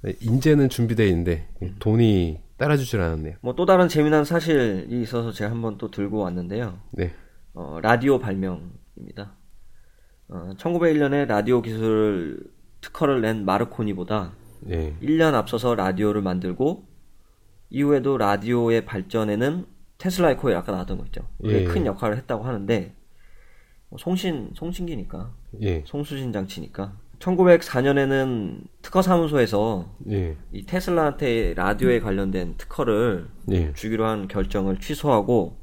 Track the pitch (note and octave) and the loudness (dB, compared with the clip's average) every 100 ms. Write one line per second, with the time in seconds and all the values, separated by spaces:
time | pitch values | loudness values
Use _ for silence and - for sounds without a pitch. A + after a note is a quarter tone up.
0 | G2 F2+ A2+ B2+ D#3 D3 C3+ - A#2 A2+ | -6 -4 0 2 4 6 4 2 0 4
1 | G#2 F2 F2 E2 - - F2+ F#2+ G#2+ A2 | 4 4 2 -2 -4 -8 -10 -4 2 4
2 | A#2 G2 E2+ D#2 - - C#3 D3 B2 A2 | 6 4 2 -2 -12 -4 0 2 0 -2
3 | E2+ D#2+ D#2 E2+ A#2+ C3 F#3 F#3 F3+ D#3 | 0 -2 -6 -8 -6 -2 4 6 6 4
4 | D3+ D3+ D3 E3+ D#3+ D3 A#2 F#2+ C#2+ A#2+ | 4 4 2 0 2 2 2 0 -4 -4
5 | A2+ B2 A#2 A2 G#2+ A#2 A2+ G2 A2 - | -2 -4 -4 -4 -4 -4 -6 -6 -10 -6
6 | G2+ G#2+ F#2 F2+ F2 G#2 A#2 F2+ - - | -4 -2 -2 -4 -6 -4 -6 -8 -12 -4
7 | F2 - - - - - D2+ D#2+ G#2+ A#2+ | -4 -6 -20 -20 -20 -14 -12 -4 2 2
8 | C3+ B2+ G#2+ F#2+ F#2+ F2 F2 - - - | 4 0 0 -4 -4 -6 -12 -18 -20 -20
9 | - - G2+ - - - - - - - | -18 -16 -16 -18 -20 -20 -20 -20 -20 -20
10 | - _ _ F2+ F2 G2 E3+ F3 E3 D3+ | -20 _ _ -14 -12 -8 -4 2 2 4
11 | C#3+ C#3+ C#3 G#2 G#2+ B2 A2+ A2 A2 G#2+ | 2 2 2 0 2 2 0 -2 2 4
12 | G#2+ G2 D#2+ G1+ - - - - - - | 2 0 -4 -8 -14 -20 -20 -20 -18 -2
13 | C#3 C3+ A2 A2 F#2+ G2 A#2 - G#2+ F#2 | 0 2 0 0 0 0 0 -2 -4 -4
14 | F2+ G#2+ F2 - - - - E2+ D#2 D#2 | -4 -4 -4 -12 -20 -18 -6 -4 -4 -4
15 | B2+ D#3+ D#3+ C3 G#2 A#2 B2 A2+ F#2+ F#2 | 0 4 6 4 0 0 0 2 0 2
16 | G#2 G#2 F#2+ F2+ F#2 F2+ C3+ G3 - - | 2 2 0 -2 -4 0 -2 -2 -12 -20
17 | - - - _ _ - - B2+ C#3+ C#3+ | -20 -20 -20 _ _ -20 -10 -2 2 4
18 | C3 C3+ G#2 G2+ G#2 A#2+ A#2 A2+ - G#2 | 2 2 2 2 2 2 4 2 0 -8
19 | F#2 A2+ G#2+ G#2 C3 E3+ - - - _ | -4 -2 0 0 0 -2 -8 -16 -20 _
20 | F#3 F3+ F3 B2+ C3+ F2 F2+ F#2 F2+ F#2 | -4 2 2 4 2 0 -2 -6 -4 -6
21 | - - - - G#2 G#2+ F2+ E2+ C#3+ F#2+ | -6 -8 -8 -6 0 2 2 0 -2 -2
22 | A2+ G#2+ - A2+ A#2+ A2+ G2 A2+ F#2 - | -2 -2 -4 -6 -4 -6 0 -2 -2 -14
23 | - - - - - - - - _ B2 | -20 -20 -20 -20 -20 -20 -20 -20 _ -10
24 | - F#3 F#3+ D3+ G2+ - E3 F3+ F3 C#3 | -2 -2 0 -4 -6 -8 -8 -6 -6 -6
25 | F#2 - A#2+ - - G#2 G#2+ E2+ D2 C#3+ | -8 -8 -10 -12 -18 -6 -2 -2 -4 -8
26 | C#3+ C#3 B2+ G#2 F#2+ F2+ D#2+ - G2 - | -6 -6 -6 -4 -6 -8 -12 -10 -10 -10
27 | - - - F3+ F3+ E3+ - C3 C3+ C#3 | -20 -8 -2 4 8 8 6 0 4 4
28 | C3+ C3+ C3 A#2+ F#2+ B1 - - - F#3 | 4 2 0 -2 -4 -8 -14 -20 -2 2
29 | F3+ F3 E3 D3 A2+ G#2 A2 G2+ F2+ G2+ | 4 4 4 2 2 2 2 0 -6 -12
30 | - G2+ F2 D#2 - F#2+ G2 F3+ F3+ E3+ | -4 -2 -2 -6 -10 -12 -4 -4 0 2
31 | D3+ C#3 C#3 A2+ F#2+ D#2+ F#2 G#2+ B2+ A#2+ | 2 0 0 2 0 0 0 2 4 4
32 | G#2+ G2 G2 F#2+ F2 - - - B2 G#2+ | 2 -2 0 -2 -4 -6 -10 -4 0 2
33 | A#2+ F#2 D#2+ - - F#2+ D#2+ D2 A2 A2 | 2 0 -6 -10 -2 0 0 -4 -4 -2
34 | A2 A2 F#2+ G2+ F#2+ G#2 F#2+ F#2 - - | 0 -2 -4 -4 -2 -2 -2 -2 -4 -4
35 | - A#2 G2+ A#2+ E2+ - | 2 2 4 2 0 -6